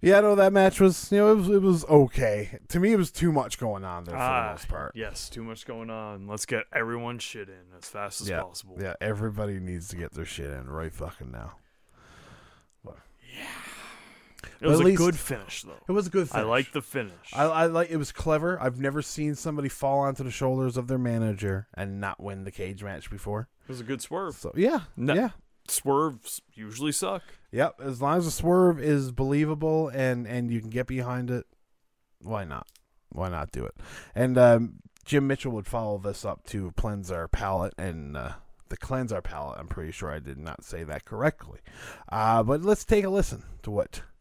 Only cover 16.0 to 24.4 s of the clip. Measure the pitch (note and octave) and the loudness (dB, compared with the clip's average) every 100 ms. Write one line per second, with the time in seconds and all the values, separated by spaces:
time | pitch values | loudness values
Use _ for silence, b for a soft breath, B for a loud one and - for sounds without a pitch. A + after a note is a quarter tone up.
16 | F3+ F#3+ D#3+ A2 A2 A#2+ C3+ D3 - C#3 | 0 0 0 0 2 2 2 -4 -6 -6
17 | G#2+ F2 - B2+ D3+ D#3+ E3 E3 E3+ E3 | -6 -10 -12 0 2 4 4 4 0 -2
18 | C#3+ - - D3+ E3 F3+ C3 B2 C#3 C#3+ | -4 -4 0 2 2 0 -2 -2 -2 -2
19 | C#3+ - D3+ C#3+ E3 D3 C#3 - C#3 C#3 | -6 -4 -4 -4 -6 -4 -4 -2 0 2
20 | C#3 C3+ C3+ A2+ C3 C3 C3 A#2+ B2 C3 | 2 -2 -6 -2 0 2 0 -2 -2 -2
21 | B2 A#2 A2+ G2+ G2+ F#2+ G2+ - G2 G2 | 0 0 0 0 -2 -4 -6 -8 -8 -6
22 | G2+ - G2 G2 G2 - F#2+ F#2+ G2+ F#2 | -8 -8 -10 -10 -12 -10 -10 -8 -12 -12
23 | - G2+ - G#2 A2+ _ _ B2+ A#2 C3+ | -12 -12 -6 -6 -8 _ _ -14 -8 -8
24 | - E3 F#3+ C#3 | -6 -6 -6 -8